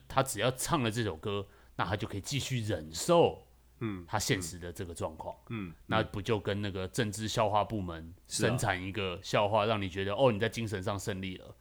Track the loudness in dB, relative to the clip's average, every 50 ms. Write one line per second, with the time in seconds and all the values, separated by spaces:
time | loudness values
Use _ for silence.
0 | -6 -2 2 2 2 2 2 0 2 2 2 0 0 0 2 2 2 2 2 0
1 | 0 -2 -2 -4 -4 -2 -2 -2 -4 -6 -12 -20 -20 -8 -4 -4 -2 0 -2 -2
2 | -2 -4 -6 -6 -4 -2 -2 -2 -2 -2 -2 -2 -2 -2 -2 -4 -4 -6 -8 -2
3 | 2 6 8 8 8 6 4 0 -10 -20 -20 _ _ _ -10 -6 -6 -4 -4 -6
4 | -6 -4 -2 0 2 2 0 0 -2 -4 -8 -8 -10 -10 -8 -8 -8 -8 -6 -4
5 | -4 -4 -6 -6 -10 -10 -10 -10 -10 -8 -8 -6 -8 -8 -12 -12 -4 0 0 0
6 | 0 0 -4 -4 -2 0 0 0 0 -2 -2 -2 -2 -4 -4 -4 -6 -4 -2 -2
7 | -2 0 -2 -4 -4 -2 0 2 2 4 4 2 2 2 -2 -4 -4 -4 -6 -8
8 | -10 -14 -16 -18 -12 -6 -2 2 2 4 4 2 2 0 0 0 -2 -4 -4 -2
9 | -2 -2 -4 -6 -4 0 2 4 4 4 4 4 4 4 2 2 0 -2 -2 -2
10 | -2 0 2 4 6 6 6 4 0 0 0 -2 -4 -2 -2 -2 -2 -2 -2 -2
11 | -2 -4 -4 -4 -4 -6 -6 -8 -12 -16 -20 -20